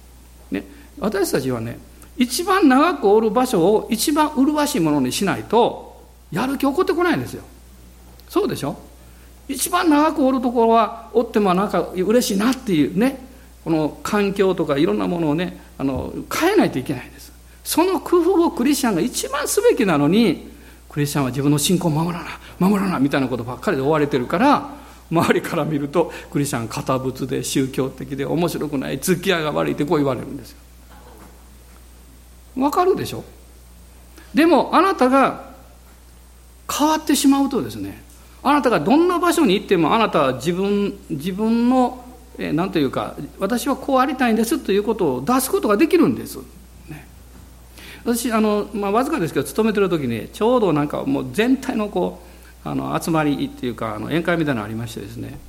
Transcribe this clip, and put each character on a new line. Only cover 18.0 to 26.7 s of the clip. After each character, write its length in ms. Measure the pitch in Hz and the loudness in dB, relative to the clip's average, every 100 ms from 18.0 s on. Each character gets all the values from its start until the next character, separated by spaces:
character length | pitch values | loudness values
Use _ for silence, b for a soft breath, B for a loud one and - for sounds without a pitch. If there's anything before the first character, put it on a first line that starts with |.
工 180 | - 359 | 2 2
夫 240 | 330 392 | 4 2
を 60 | 339 | 2
ク 140 | - | 0
リ 100 | 277 | 0
ス 60 | 285 | 0
チ 60 | 240 | 0
ャ 60 | |
ン 20 | |
が 60 | 175 | 0
一 280 | 233 - - | -2 -4 -6
番 200 | 571 539 | -6 -2
す 120 | - | 2
べ 120 | 466 | 2
き 100 | - | 4
な 140 | 202 147 | 2 2
の 80 | 147 | 4
に、 440 | 202 220 - - B B B - | 4 2 0 -8 B B B -10
ク 120 | 147 | -4
リ 60 | 143 | -2
ス 60 | |
チ 60 | 147 | 0
ャ 20 | |
ン 20 | |
は 60 | 127 | -2
自 120 | 131 | 0
分 80 | 143 | 0
の 80 | 147 | 2
信 200 | - 170 | 2 0
仰 100 | 175 | 0
を 20 | |
守 260 | 151 170 170 | 0 -2 -4
ら 60 | |
な、 160 | - - B B | -10 -14 B B
守 180 | 185 196 | 0 2
ら 120 | 190 | 0
な、 80 | 147 | 0
み 120 | 143 | 0
た 80 | 151 | 0
い 20 | |
な 80 | 131 | -2
こ 80 | 123 | -4
と 60 | |
ば 100 | 117 | -6
っ 60 | 120 | -6
か 100 | - | -2
り 60 | 143 | -2
で 60 | |
追 80 | 139 | 0
わ 80 | 156 | 2
れ 80 | 147 | 2
て 120 | 135 | 0
る 80 | 120 | -2
か 120 | 170 | 2
ら、 320 | 269 247 - B B B B | 4 2 0 B B B B
周 240 | 165 - | 0 2
り 80 | - | 0
か 140 | - 170 | -2 -4
ら 80 | |
見 140 | 147 143 | -2 -2
る 100 | 143 | -2
と、 240 | 175 160 B B | 0 -2 B B
ク 80 | 151 | -4
リ 80 | 139 | -2
ス 40 | |
チ 60 | 123 | -4
ャ 60 | |
ン 60 | |
堅 300 | 113 | -4